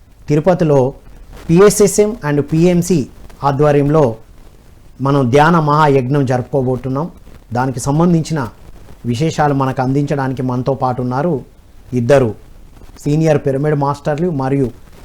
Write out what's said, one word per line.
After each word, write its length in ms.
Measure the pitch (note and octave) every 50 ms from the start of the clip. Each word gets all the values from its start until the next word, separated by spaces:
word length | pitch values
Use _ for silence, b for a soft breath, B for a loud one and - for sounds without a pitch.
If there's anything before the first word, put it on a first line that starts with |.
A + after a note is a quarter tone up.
| _ - - - - -
తిరుపతిలో 640 | D3 D#3 D3+ F#3+ F3 F3 F3+ D#3 D3 C#3 B2 C3 C#3+ - - - - - - - - - - -
పిఎస్ఎస్ఎం 680 | E3 F3 G3 G#3 G3+ - G#3 G3 G3 - G#3 G#3+ G#3+ - - D3
and 140 | D3 D3 C#3
పిఎంసి 640 | - E3 D#3+ E3+ F3+ F3+ F3 E3+ - F#3+ D#3+ A#2+ - - - - - - - -
ఆధ్వర్యంలో 720 | C#3 C#3+ C3 D3 D3 D3 D3 C#3+ C#3+ D3 D#3+ D3 A#2+ A2 - - - - - - - - - - - - - - - - -
మనం 300 | B2+ C3+ C#3+ C#3+ C3+ A#2+
ధ్యాన 300 | A#2 C#3+ D3 D#3+ F3 E3+
మహాయజ్ఞం 680 | D#3 D3 D3 D3+ D#3 D3+ C#3 C3+ B2 B2 C#3+ D3 C#3
జరుపుకోబోతున్నాం. 840 | B2+ C3 B2 B2+ - - C#3 C3 B2+ B2+ B2 - C3 C3 C3+ D#3 F3 - - - - - - - - A2
దానికి 280 | A#2+ B2+ C3+ B2 B2
సంబంధించిన 680 | - C#3+ C#3 D3+ E3 F3+ F3 E3 D3 - D#3+ D#3 C3 G#2 - - - - - - - - - - -
విశేషాలు 480 | A#2+ B2 A2+ D#3 D#3+ D3+ - D#3 C#3+ C#3+
మనకు 280 | C3+ C3+ C3 B2+ - B2+
అందించడానికి 600 | B2+ C3+ C#3+ C#3+ C#3+ D#3 C#3 C3+ C3 C3+ A#2+ C3
మనతో 320 | B2+ B2 B2 B2+ C#3+ C3+
పాటు 280 | A#2+ B2+ B2+ B2 B2 B2+
ఉన్నారు 420 | B2 B2 C3 D#3 F3+ E3 B2+ - - - - - - - - - - -
ఇద్దరు 420 | B2 A#2 A#2+ C#3+ C#3 B2+ A2+ A#2+ - - - - - - - - - - - - -
సీనియర్ 380 | - C#3+ D3 D#3 D#3+ D#3+ D3+ C3+
పిరమిడ్ 360 | - C#3+ C3 C3+ C#3+ D3+ D3+
మాస్టర్లు 560 | C#3+ C#3+ C#3 C#3+ - - D#3+ D3+ C#3+ E3+ F#3
మరియు 400 | E3+ C#3 C3 C3 C#3 C#3 C3+ A#2 - - - - - -